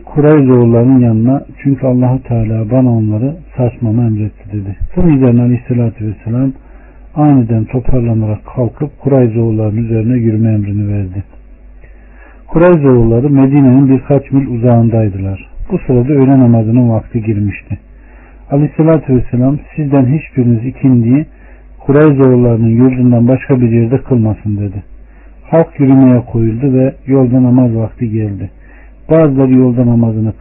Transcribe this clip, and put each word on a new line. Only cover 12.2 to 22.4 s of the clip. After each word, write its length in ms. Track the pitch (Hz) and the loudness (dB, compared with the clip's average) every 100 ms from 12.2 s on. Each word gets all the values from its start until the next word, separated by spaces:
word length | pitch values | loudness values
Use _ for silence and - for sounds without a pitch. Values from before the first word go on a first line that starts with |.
| - - - | -20 -20 -6
Kurayza 420 | 165 175 175 139 | 2 4 4 4
oğulları 420 | 123 113 113 143 | 2 2 0 0
Medine'nin 580 | 139 135 143 131 127 139 | 2 2 4 4 4 4
birkaç 420 | 131 - 139 - | 2 0 -2 -2
mil 160 | 139 135 | -4 -2
uzağındaydılar. 1040 | 120 120 120 117 113 107 95 98 95 - - - | -2 0 2 2 0 -2 -4 -8 -10 -12 -14 -8
Bu 60 | 180 | -6
sırada 340 | - 127 123 | -2 -2 0
öğle 260 | 147 131 135 | 0 2 4
namazının 520 | 123 117 110 120 120 | 4 2 2 0 0
vakti 320 | 110 - 120 | -2 -4 -6
girmişti. 560 | 110 104 104 95 - - - - - - - - - | -4 -4 -4 -6 -12 -16 -16 -20 -20 -20 -20 -20 -6
Aleyhisselatü 680 | 143 147 - 160 160 - 127 | -2 -2 0 0 0 0 -2
Vesselam, 420 | - 123 127 143 - - | -2 -2 -2 -2 -8 -8
"Sizden 300 | 147 139 127 | -2 0 0
hiçbiriniz 580 | 151 - - 120 117 | -2 -4 -4 0 0
ikindiyi 640 | 127 - 135 123 113 135 156 - - - - - | -4 -4 0 2 2 0 -2 -10 -20 -20 -20 -12
Kurayza 500 | - 143 156 135 135 | 0 2 4 4 4
oğullarının 380 | 123 | 4